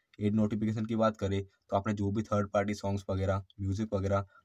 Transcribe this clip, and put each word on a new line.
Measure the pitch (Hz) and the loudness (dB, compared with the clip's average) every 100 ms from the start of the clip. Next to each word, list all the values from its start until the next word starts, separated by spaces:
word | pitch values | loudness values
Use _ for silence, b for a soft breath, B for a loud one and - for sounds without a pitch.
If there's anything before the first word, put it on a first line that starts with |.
| b - | b -2
ऐड | 104 110 | 0 2
नोटिफिकेशन | 107 107 110 110 110 | 2 2 0 0 -2
की | 113 | 2
बात | 110 107 | 2 2
करें, | 98 98 | -2 -2
तो | 98 _ _ 98 | -4 _ _ -2
आपने | 110 | 0
जो | 104 101 | 0 0
भी | 107 | -2
थर्ड | 107 104 101 | 0 0 2
पार्टी | 104 101 | 0 0
सॉन्ग्स | 104 101 98 98 | -2 -4 -4 -2
वगैरह, | 95 95 98 98 - | -2 0 -2 -4 -6
म्यूजिक | 98 98 110 | -4 -2 -2
वगैरह | 98 98 98 95 b | -2 0 0 -2 b